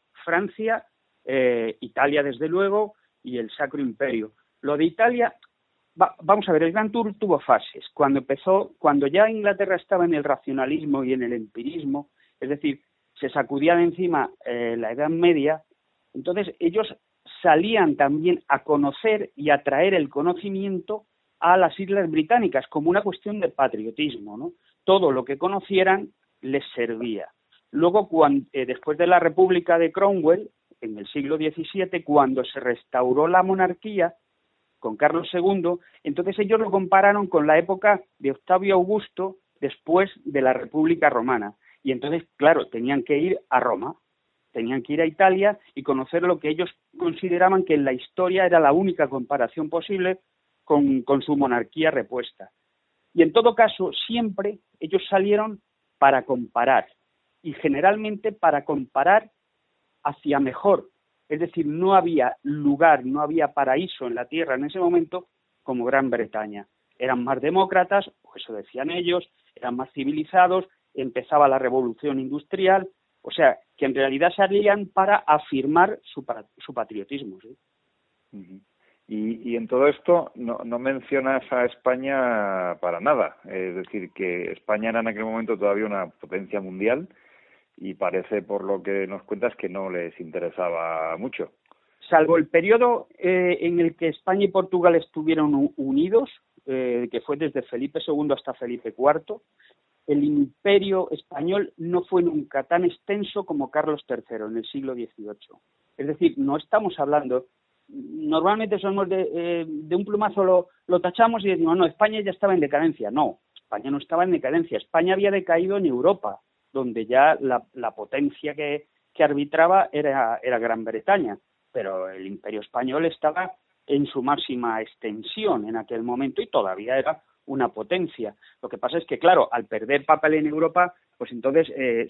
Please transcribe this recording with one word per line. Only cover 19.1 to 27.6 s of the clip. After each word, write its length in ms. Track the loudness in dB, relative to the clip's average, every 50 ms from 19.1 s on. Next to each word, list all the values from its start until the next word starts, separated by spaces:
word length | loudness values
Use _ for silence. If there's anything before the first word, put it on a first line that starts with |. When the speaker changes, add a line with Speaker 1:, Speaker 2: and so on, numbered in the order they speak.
| 0 0 -2 -6 _
Speaker 1:
y 140 | -4 0 2
a 120 | 2 2 2
traer 300 | 0 0 2 2 4 2
el 160 | 2 0 -2
conocimiento 960 | -2 -2 -2 -2 -2 -2 -4 -6 -6 -4 -4 -4 -6 -6 -6 -8 -10 -10 -12 _ _ _ _ _ _ _
a 200 | 4 4 6 6
las 200 | 4 2 0 -2
Islas 320 | -6 -2 -2 -2 0 0
Británicas 560 | 0 0 2 4 4 4 4 2 0 -2 -4 -4
como 200 | -4 -2 0 2
una 140 | 2 2 0
cuestión 380 | -2 -4 -6 -8 -8 -6 -4
de 100 | -4 -4
patriotismo, 880 | -2 0 -2 0 -2 -4 -8 -8 -6 -4 -4 -6 -6 -8 -14 -14 -14 -12
¿no? 140 | -12 -12 -14 _ _ _ _ _ _
Todo 280 | 2 4 4 4 2 2
lo 140 | 0 -2
que 100 | -6 -6
conocieran 720 | -4 -4 -4 -4 -6 -6 -2 0 2 4 4 2 0 -2 -6 _ _ _ _ _ _
les 240 | -6 -4 -4 -4 -4 -6 -6
servía. 540 | -6 -4 -4 -4 -6 -6 -6 -6 -8 -10 -12 -16 _ _ _ _ _